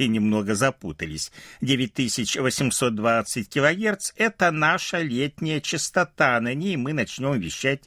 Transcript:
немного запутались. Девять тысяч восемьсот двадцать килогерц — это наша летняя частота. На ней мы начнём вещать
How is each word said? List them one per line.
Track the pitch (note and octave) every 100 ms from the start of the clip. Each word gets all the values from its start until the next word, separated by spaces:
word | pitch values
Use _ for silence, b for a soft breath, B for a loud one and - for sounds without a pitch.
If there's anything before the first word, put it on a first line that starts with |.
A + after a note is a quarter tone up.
| B2+
немного | A2 G#2+ G#2+ G2+ G2+
запутались. | C3+ - F#2 D2+ D#2+ D2+ - B B B
Девять | C3 C3 B2+
тысяч | - A#2+ - G#2+ -
восемьсот | C3 - C3 - B2 G#2+
двадцать | A2+ A#2 G#2+ B2 G#2
килогерц — | C#3+ D3 F3+ A3 G3+ - -
это | A3 - F3
наша | D#3 D#3 F3 - F3
летняя | D#3 A#2+ C#3+ - D#3+ D3+
частота. | - E3 - F#3 E3+ - C#3+ A#2+
На | A#2+ C#3
ней | G3 D#3+
мы | C3
начнём | D3+ A2 - C3+ C3+
вещать | E2 - C3+ C#3